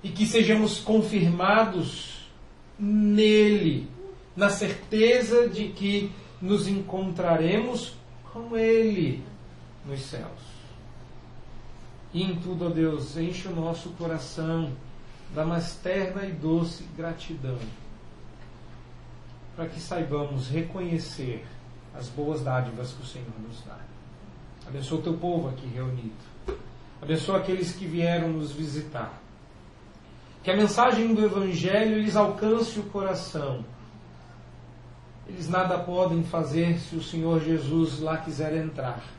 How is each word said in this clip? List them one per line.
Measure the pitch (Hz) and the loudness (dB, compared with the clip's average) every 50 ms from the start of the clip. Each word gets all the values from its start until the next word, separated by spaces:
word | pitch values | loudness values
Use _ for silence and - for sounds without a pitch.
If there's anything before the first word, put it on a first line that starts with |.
| - | -8
E | 190 | -8
que | - 180 214 214 | 0 2 2 4
sejamos | - 226 208 208 220 214 214 - - - | 6 6 6 8 6 6 6 2 2 -2
confirmados | - - 220 220 202 - 214 202 165 170 170 175 185 196 208 220 220 196 185 175 143 127 - - - - - - - - - - - - - - - - - - | 0 4 4 6 6 4 4 4 4 4 4 4 4 6 6 6 6 4 2 -2 -2 -2 -6 -10 -12 -12 -14 -16 -16 -18 -18 -20 -20 -20 -20 -20 -20 -20 -8 -4
nele, | 208 202 208 214 208 208 208 208 214 214 214 214 214 208 208 202 175 160 135 127 - - - - - - - - - - - | 0 2 4 6 6 6 8 8 8 8 10 10 10 8 8 6 4 2 2 0 -4 -6 -12 -14 -14 -14 -14 -16 -18 -14 0
na | 180 202 202 | 4 4 4
certeza | - - 208 180 - - - - 214 214 220 233 247 254 240 202 233 240 240 240 | 4 2 0 -2 -2 -4 -6 -2 4 6 8 8 8 6 6 6 6 6 6 6
de | - 220 214 - | 2 -2 -4 -4
que | - - 196 196 202 202 196 196 - - - - - - | -4 -2 0 2 2 2 0 -2 -6 -10 -16 -16 -12 -8
nos | 180 185 208 202 - 190 | 0 2 4 4 4 2
encontraremos | 196 196 190 - 185 190 190 185 165 175 180 170 165 165 160 170 196 220 233 247 247 214 - - - - - - - - - - | 0 0 -2 -2 -4 -2 -2 -2 -2 0 4 4 4 4 6 4 4 2 2 0 -2 -4 -4 -6 -12 -16 -18 -18 -18 -18 -18 -14
com | - 226 233 233 233 | -12 -12 -8 -4 0
ele | 226 226 226 226 226 226 220 208 185 160 131 127 127 - - - - - - - - - - - - - | 2 6 6 6 8 6 6 4 2 2 0 0 -2 -6 -12 -14 -16 -16 -18 -18 -18 -18 -18 -18 -14 -10
nos | 139 139 135 | -8 -8 -8
céus. | - - - 120 110 - - - - - - - - - - - - - - - - - - - - - - - - - - - - - - - - - - - - - - | -8 -8 -8 -10 -10 -10 -12 -14 -16 -16 -16 -16 -16 -16 -16 -16 -16 -16 -16 -16 -16 -16 -16 -18 -16 -16 -16 -14 -14 -12 -14 -14 -12 -12 -14 -14 -14 -16 -16 -16 -18 -8 -4
E | 170 190 | -2 -2
em | 190 175 | 0 -2
tudo, | 165 - 180 180 160 175 170 | -4 -4 -4 -4 -2 -2 0
ó | |
Deus, | 160 160 160 160 151 139 127 - - 165 | 2 2 2 2 2 0 -4 -6 -4 -4
enche | 165 175 185 - - 190 | -4 -2 -4 -6 -6 -4
o | 170 | -4
nosso | 165 160 165 170 165 - 175 | -2 -2 -2 -4 -4 -6 -10
coração | 165 - 170 165 160 156 135 - - 170 160 160 165 165 160 143 127 - - - - - - - - - - - - | -10 -6 -4 -4 -4 -4 -6 -8 -8 -6 -2 -2 0 0 -2 -2 -4 -8 -10 -14 -14 -14 -14 -16 -16 -16 -14 -10 -4
da | 147 156 | -2 -2
mais | 165 170 165 156 - - | 0 0 -2 -2 -4 -8
terna | - - 185 190 196 190 185 185 196 196 | -8 -4 -2 0 0 0 -2 -4 -6 -6
e | 185 | -6
doce | 165 143 143 160 160 170 165 - - - - - - | -6 -4 0 2 2 2 2 0 -4 -8 -12 -14 -10
gratidão, | - 165 165 165 - - - 165 143 131 127 127 120 113 107 - - - - - - - - - - - - - - - - - - - - - - - - - - - - - - - - - - - - - | -8 -6 -8 -8 -8 -8 -10 -10 -8 -6 -6 -6 -6 -8 -10 -12 -12 -14 -14 -14 -14 -16 -18 -18 -16 -16 -16 -16 -16 -16 -16 -16 -18 -16 -16 -16 -16 -16 -18 -18 -18 -16 -16 -16 -16 -16 -16 -16 -16 -16 -16 -10
para | - 165 165 | -8 -8 -8
que | - - | -8 -10
saibamos | - - 180 175 160 139 147 147 147 139 139 131 123 - | -10 -6 -4 -4 -2 -2 -2 -2 -2 -2 -4 -4 -4 -2
reconhecer | 139 165 170 170 - 190 180 175 165 156 - - - - 131 123 117 107 - - - - - - - - - - - | -2 -2 -2 -4 -6 -6 -4 -2 -2 -2 -4 -6 -10 -8 -6 -6 -6 -8 -10 -12 -16 -16 -16 -16 -18 -18 -18 -16 -14
as | 135 123 - | -12 -12 -10
boas | - 147 147 147 156 147 | -6 -4 -4 -2 -2 -2
dádivas | 131 139 131 127 123 - - 123 127 - - | -2 0 0 0 0 -2 -4 -8 -10 -10 -10
que | - | -12
o | - | -14
Senhor | - - 131 123 117 107 107 110 | -14 -12 -12 -12 -12 -12 -12 -12
nos | 113 120 - - | -12 -14 -14 -14
dá. | 104 - - - - - - - - - - - - - - - - - - - - | -16 -14 -14 -14 -16 -16 -18 -18 -18 -18 -18 -18 -18 -18 -18 -18 -18 -18 -16 -14 -12
Abençoa | 131 139 135 - 160 151 | -10 -8 -6 -4 -4 -2
o | |
teu | - 175 160 | -2 -2 -2
povo | - - 175 175 160 139 135 | -2 0 0 0 0 -2 -4
aqui | 127 - - 127 | -6 -8 -10 -10
reunido. | 113 123 127 127 127 123 113 110 110 - - - - - - - - - - - - - - - - - | -8 -6 -6 -4 -6 -6 -6 -8 -10 -12 -18 -18 -18 -14 -10 -8 -8 -8 -10 -16 -16 -18 -18 -18 -18 -14
Abençoa | - 143 160 - - - 196 185 | -4 -2 -2 -2 0 0 0 0
aqueles | - - 185 185 175 165 - | 2 2 0 -2 -2 -4 -4
que | - 196 | -8 -8
vieram | 165 156 170 170 170 170 170 170 170 | -6 -2 0 2 2 2 2 0 0
nos | 160 156 151 139 | -2 -2 -4 -6
visitar. | 139 147 160 147 135 151 147 - - 117 113 - - - - - - - - - - - - - - - - - - - - - - - - - - - - | -6 -6 -6 -4 -4 -6 -8 -8 -8 -8 -8 -8 -10 -16 -18 -20 -20 -20 -20 -20 -20 -20 -20 -20 -20 -20 -20 -20 -20 -20 -20 -20 -20 -20 -20 -20 -20 -8 0
Que | 180 | 2
a | 190 | 4
mensagem | 202 214 202 - 233 240 254 233 208 226 233 226 | 6 6 4 6 6 6 6 6 6 4 4 4
do | 208 214 | 6 4
Evangelho | 208 185 196 196 190 175 143 143 180 196 214 220 220 214 214 | 4 4 2 0 0 0 0 2 4 4 4 4 4 4 2
lhes | 208 208 180 | 2 2 4
alcance | 214 202 202 - - 214 214 226 233 226 - - 208 | 4 4 4 4 2 4 4 4 4 2 0 -2 -6
o | 202 | -6
coração. | - - 202 190 190 180 170 - - - 156 143 135 127 120 110 - - - - - - - - - - - - - - - - - - - - - - - - - - - - - - - - - | -4 -4 -2 0 0 -2 -2 -4 -6 -6 -4 -2 -2 -4 -4 -6 -12 -14 -18 -18 -20 -20 -20 -20 -20 -20 -20 -20 -20 -20 -20 -18 -18 -18 -18 -18 -18 -20 -20 -20 -20 -20 -20 -20 -20 -20 -18 -16 -14
Eles | 190 180 160 143 | -10 -8 -4 0
nada | 175 185 185 175 180 - | 2 2 4 4 2 0
podem | - 175 180 180 185 175 165 170 165 | 0 0 2 4 4 4 4 2 2
fazer | - - 170 156 131 143 165 170 170 170 170 | 2 0 0 0 2 2 2 4 4 4 2
se | - - - | 0 -4 -6
o | 165 - | -6 -6
Senhor | - - 165 160 165 165 165 156 | -4 -4 -2 2 4 4 4 4
Jesus | 156 165 156 135 135 156 165 165 156 131 139 | 4 2 2 2 2 2 2 2 2 0 -2
lá | 156 156 160 160 | -2 -2 -2 -2
quiser | - 165 143 135 156 156 156 | -4 -6 -4 -4 -2 -2 0
entrar. | 160 156 156 143 143 131 127 120 120 - - - | -2 -2 -4 -4 -4 -6 -6 -6 -8 -12 -14 -16